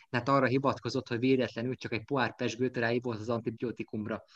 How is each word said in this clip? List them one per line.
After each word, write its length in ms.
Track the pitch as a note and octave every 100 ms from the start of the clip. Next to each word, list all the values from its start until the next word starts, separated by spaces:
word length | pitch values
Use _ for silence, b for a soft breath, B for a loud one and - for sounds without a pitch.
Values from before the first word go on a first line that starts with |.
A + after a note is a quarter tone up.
| b
de 80 | B2
hát 100 | A#2+
arra 180 | C#3 B2+
hivatkozott, 640 | C3+ C3+ A#2 A#2+ B2+ -
hogy 100 | A#2
véletlenül 560 | B2+ C3 A#2 - B2
csak 180 | B2 A2+
egy 120 | A2
pohár 300 | G#2+ C#3 A2+
pezsgőt 420 | - B2 A#2 B2+ B2+
ráívott 420 | A#2 A#2+ B2 G#2+
az 100 | G#2+
antibiotikumra. 920 | A#2 A#2 A2+ A#2+ G#2+ A2+ A2 G#2+ G#2 -